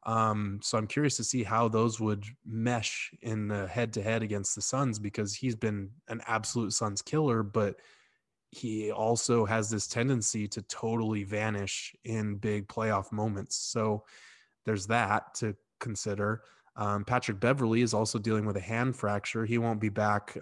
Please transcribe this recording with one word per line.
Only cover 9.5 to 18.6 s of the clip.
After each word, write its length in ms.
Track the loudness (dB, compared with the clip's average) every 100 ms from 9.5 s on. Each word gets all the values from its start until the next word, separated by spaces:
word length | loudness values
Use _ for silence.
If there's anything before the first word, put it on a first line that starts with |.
| 2 0
this 200 | -2 -2
tendency 600 | 0 2 2 0 -2 -4
to 140 | -6
totally 600 | -10 -6 -2 0 0 0
vanish 720 | -2 -2 0 -2 -4 -6 -10 -12
in 320 | -6 -2 -2 -2
big 300 | -2 -2 -4
playoff 460 | -2 0 0 0
moments. 440 | -2 0 -2 -4 -6
So 480 | -2 0 2 0 -4 -20 -20 -20 _ _
there's 220 | -4 -2 2
that 440 | 2 4 2 0
to 200 | -4 -4 -4 _ -10
consider. 640 | -8 -6 -4 0 0 0 -6 _ _ -4
Um, 280 | 0 0
Patrick 340 | 2 0 0 2
Beverley 440 | 2 4 4 4
is 120 | 4
also 240 | 2 2 0
dealing 280 | 2 2 2
with 100 |
a 40 | -2